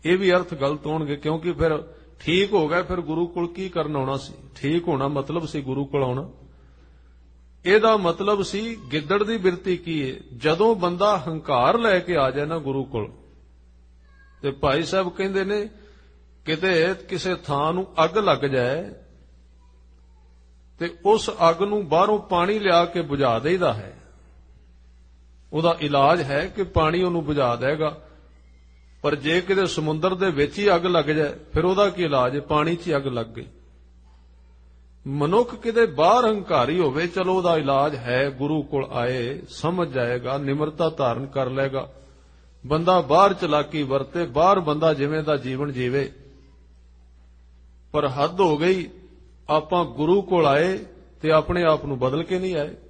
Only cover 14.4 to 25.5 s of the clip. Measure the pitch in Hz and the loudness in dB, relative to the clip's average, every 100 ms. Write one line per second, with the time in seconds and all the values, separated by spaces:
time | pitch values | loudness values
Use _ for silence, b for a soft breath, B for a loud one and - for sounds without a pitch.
14.4 | 143 135 147 139 165 190 180 175 196 190 | -6 -2 0 0 0 0 -2 -2 -2 -2
15.4 | 190 208 208 b b b b b b - | -2 -4 -6 b b b b b b -16
16.4 | - 156 185 170 170 185 - 180 185 175 | -4 -2 2 2 2 0 -6 -6 -4 -6
17.4 | - 143 151 175 190 - 175 190 202 139 | -2 0 0 0 -4 0 2 2 2 2
18.4 | 139 135 123 143 196 - - - - - | 2 0 0 -2 -6 -16 -20 -20 -20 -20
19.4 | - - - _ - - - - _ _ | -20 -20 -20 _ -20 -20 -20 -20 _ _
20.4 | _ - - - 170 170 196 220 220 - | _ -20 -20 -8 -8 -4 2 2 2 2
21.4 | 170 165 202 208 175 156 202 214 208 180 | 2 4 0 -2 0 2 4 2 0 0
22.4 | 180 214 202 170 175 175 151 139 135 113 | 2 0 4 4 4 -2 -4 0 2 2
23.4 | 135 185 170 110 95 - - - - - | 0 0 0 -2 -8 -18 -20 -20 -20 -20
24.4 | - - - - - - - - - - | -20 -20 -20 -20 -20 -20 -20 -20 -20 -20
25.4 | - | -8